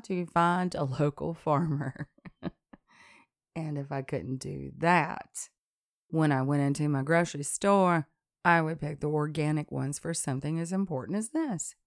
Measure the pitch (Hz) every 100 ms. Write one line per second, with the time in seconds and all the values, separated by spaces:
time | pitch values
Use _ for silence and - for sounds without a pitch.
0 | - 180 170 170 170 180 180 - 139 127
1 | 147 - 151 165 - 143 165 143 131 -
2 | 143 _ - _ 170 - _ - _ _
3 | - - _ _ _ 165 156 143 139 139
4 | 131 147 - 131 - 139 139 139 165 175
5 | 143 - - - - _ _ _ _ _
6 | - 160 156 135 131 143 139 143 147 139
7 | 139 170 170 147 147 - 202 202 185 170
8 | - _ _ _ 175 170 156 160 147 143
9 | 151 151 151 151 151 151 143 135 131 143
10 | 165 165 - 135 151 165 170 190 190 135
11 | 123 202 220 320 302 180 - -